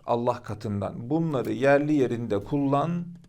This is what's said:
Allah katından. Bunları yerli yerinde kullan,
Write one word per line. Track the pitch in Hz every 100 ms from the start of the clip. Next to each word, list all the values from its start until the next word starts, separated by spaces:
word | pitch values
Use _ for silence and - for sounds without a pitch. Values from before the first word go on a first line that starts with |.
| -
Allah | 120 123 120
katından. | - 101 113 101 98 - 120
Bunları | 156 165 131 110
yerli | 110 135 143 147
yerinde | 151 120 117 117 101
kullan, | - 143 139 143 160 175 175 -